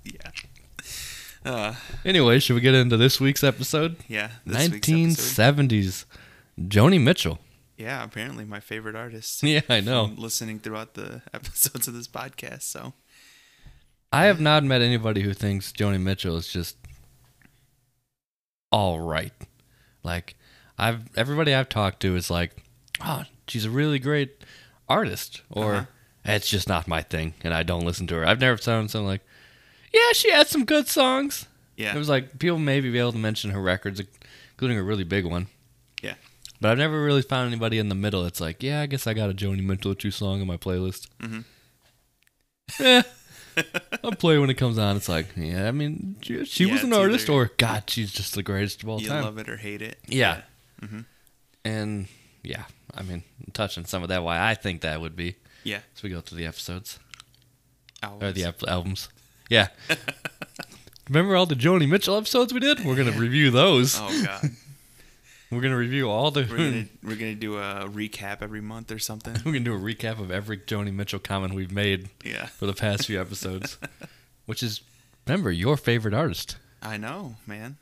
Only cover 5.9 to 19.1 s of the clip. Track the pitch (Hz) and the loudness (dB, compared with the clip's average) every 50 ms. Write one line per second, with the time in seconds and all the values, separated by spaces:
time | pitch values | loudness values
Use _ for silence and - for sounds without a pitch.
5.9 | 92 - - _ - - - - - - _ _ _ - 85 95 104 104 110 160 | -2 -6 -12 _ -20 -20 -20 -20 -20 -20 _ _ _ -8 -6 4 6 8 8 10
6.9 | 196 175 117 131 180 - - - 85 - - _ _ _ _ _ _ - 110 113 | 8 8 8 6 6 4 2 -2 -4 -4 -12 _ _ _ _ _ _ -14 -10 -10
7.9 | 139 131 117 107 - 113 113 131 131 117 107 107 104 101 - - 104 110 110 110 | -8 -8 -10 -10 -10 -10 -10 -8 -10 -12 -12 -12 -12 -14 -12 -12 -12 -10 -10 -10
8.9 | 107 110 117 120 113 110 - - - - - 147 156 151 151 - 123 107 98 110 | -10 -10 -12 -12 -14 -12 -10 -10 -6 0 2 2 2 2 2 2 2 2 2 2
9.9 | 131 120 107 104 107 - 113 113 - - 117 110 110 107 - 110 110 107 113 - | 2 2 2 0 -2 -6 -8 -6 -6 -6 -6 -6 -10 -10 -10 -8 -8 -8 -10 -12
10.9 | _ 101 101 - 113 120 _ - - 110 - - - - - - - 127 - - | _ -12 -12 -12 -12 -14 _ -14 -16 -12 -12 -8 -2 0 0 0 0 -4 -6 -6
11.9 | 120 120 117 - - - 123 135 - - - - 123 135 - - - - - 131 | -6 -12 -14 -12 -12 -12 -12 -12 -12 -14 -14 -14 -14 -10 -10 -10 -10 -10 -12 -14
12.9 | 135 _ _ _ _ - - - - _ _ _ _ _ - - - _ _ _ | -16 _ _ _ _ -20 -20 -20 -20 _ _ _ _ _ -20 -20 -20 _ _ _
13.9 | _ _ _ _ - 139 175 208 196 160 156 151 151 156 147 135 131 123 120 120 | _ _ _ _ 4 6 6 6 6 6 4 6 6 6 4 4 4 4 4 4
14.9 | 123 117 110 110 107 101 98 101 98 - - 101 98 95 95 - - - 107 101 | 4 2 2 0 0 2 0 0 0 0 0 0 0 0 -4 -6 -4 0 0 2
15.9 | 98 95 92 95 95 - - 92 82 82 85 - - 90 82 - - _ - - | 2 2 0 0 -2 -2 -2 -2 -2 -2 -4 -4 -4 -4 -6 -6 -10 _ -20 -20
16.9 | - - - _ _ _ _ _ _ _ _ - _ _ _ _ _ _ _ _ | -20 -20 -20 _ _ _ _ _ _ _ _ -20 _ _ _ _ _ _ _ _
17.9 | _ _ _ _ _ _ _ _ _ _ _ _ _ _ _ _ - 107 101 92 | _ _ _ _ _ _ _ _ _ _ _ _ _ _ _ _ 0 0 0 0
18.9 | 85 80 82 85 | -2 -4 -4 -4